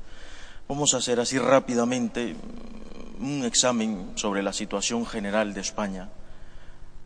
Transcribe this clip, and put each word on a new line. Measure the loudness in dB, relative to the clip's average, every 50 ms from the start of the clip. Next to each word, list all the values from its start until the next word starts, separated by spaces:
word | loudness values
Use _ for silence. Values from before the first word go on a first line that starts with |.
| -8 -8 -8 -8 -8 -10 -10 -10 -10 -10 -10 -8 -6 -4
Vamos | -2 2 4 4 4
a | 4
hacer | 2 2 2 2
así | 2 2 2
rápidamente | 2 6 8 8 8 8 6 4 4 4 4 4 2 0 0 0 -2 -2 -2 -4 -6 -8 -8 -10 -10 -10 -10 -10 -10 -10 -10 -10 -10 -10 -10 -8 -6
un | -4 -4 -2 -2 -2
examen | 2 4 4 4 4 4 4 2 0 0 -2 -4 -6 -4
sobre | -2 0 0 2 2
la | 2 0
situación | 0 -2 -2 -2 -2 0 0 0 0 0 -2
general | -2 -4 -4 -2 2 2 2 2 2
de | 0 -4
España, | -4 -4 -2 -2 -2 -2 -2 -6 -8 -8 -8 -8 -8 -8 -8 -8 -8 -8 -8 -8 -8 -8 -8 -8 -8 -8 -8 -8 -8